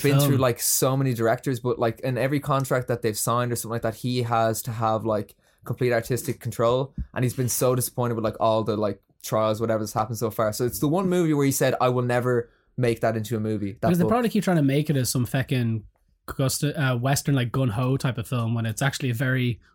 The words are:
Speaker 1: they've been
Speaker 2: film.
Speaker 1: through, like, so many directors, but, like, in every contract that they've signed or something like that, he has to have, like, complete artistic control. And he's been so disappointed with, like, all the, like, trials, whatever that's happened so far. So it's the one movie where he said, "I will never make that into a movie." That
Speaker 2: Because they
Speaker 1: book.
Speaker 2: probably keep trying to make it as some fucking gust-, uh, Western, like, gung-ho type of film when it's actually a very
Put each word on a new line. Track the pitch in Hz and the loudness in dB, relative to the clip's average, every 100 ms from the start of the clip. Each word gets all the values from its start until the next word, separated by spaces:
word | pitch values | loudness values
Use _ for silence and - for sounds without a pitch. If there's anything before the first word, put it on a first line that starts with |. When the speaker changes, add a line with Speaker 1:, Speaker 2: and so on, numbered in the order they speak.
Speaker 1:
they've | 143 | 4
been | 139 | 4
Speaker 2:
film. | 143 | 4
Speaker 1:
through, | 120 | 4
like, | 127 120 | 2 0
so | - - 135 135 | -2 2 2 2
many | 135 | 0
directors, | 113 113 - 143 120 | 2 2 0 -2 -2
but, | 123 - | -2 0
like, | 117 - | 0 0
in | 131 123 | -2 0
every | 135 147 | 0 0
contract | 147 135 135 127 123 | 0 0 0 0 0
that | 117 | -2
they've | 113 104 | -2 -2
signed | - 120 123 | 0 0 0
or | |
something | 117 107 | -4 -4
like | 117 | -4
that, | 113 | -4
he | - 123 123 | -4 -2 -2
has | 117 113 113 113 | 0 2 2 0
to | 123 | -6
have, | 113 113 110 | -2 0 0
like, | 110 107 - _ _ _ | 0 -2 -4 _ _ _
complete | - - 123 | -8 -2 0
artistic | 117 117 120 - - | 0 0 -4 -4 -6
control. | 113 117 117 127 135 - - | -6 0 2 2 -2 -8 -8
And | - | -2
he's | 127 | -2
been | 135 123 | 0 -2
so | - 131 | 0 2
disappointed | 127 - - 120 | 2 -2 -2 -2
with, | 110 | 0
like, | 107 - | -2 0
all | 113 110 | 2 2
the, | 110 107 | 0 -2
like, | 104 104 _ _ | -2 -4 _ _
trials, | - 110 110 110 | -4 0 2 0
whatever | 113 110 | 0 0
that's | 104 | -2
happened | 117 110 110 | -2 -2 -2
so | 113 | -4
far. | - 107 | 0 -2
So | 104 | 0
it's | 123 - | -2 0
the | 147 | 0
one | 175 185 | 0 2
movie | 180 160 | 2 2
where | 143 | 2
he | 139 | 2
said, | - 131 - | 2 2 2
"I | 127 | 2
will | 127 | 2
never | 123 120 123 120 - _ _ - | 2 0 2 0 -2 _ _ -2
make | 120 113 | 0 2
that | 117 113 | 0 -2
into | 107 | -2
a | 110 | -4
movie." | 110 107 98 | -2 -4 -6
That | - | -2
Speaker 2:
Because | 117 175 | 2 4
they | |
Speaker 1:
book. | 214 | 4
Speaker 2:
probably | 240 233 | 2 2
keep | 214 | 0
trying | 196 170 | 2 2
to | |
make | 139 147 151 | 4 2 2
it | 139 | 0
as | 120 | 0
some | 131 | -2
fucking | 120 135 - 131 117 110 - _ _ _ - | -2 -2 -2 -2 0 -4 -8 _ _ _ -10
gust-, | - 131 - | -2 -2 -2
uh, | 147 160 131 120 | -2 0 0 0
Western, | 131 143 - | 0 0 0
like, | 135 120 | 0 0
gung-ho | 135 131 104 127 139 | 0 0 0 -2 0
type | 139 117 | -2 -4
of | - | -4
film | 123 113 | -2 -2
when | 117 113 | -2 -2
it's | 107 | -2
actually | 135 - 127 | -2 -2 -2
a | |
very | 113 131 127 123 - _ | -2 0 0 0 -4 _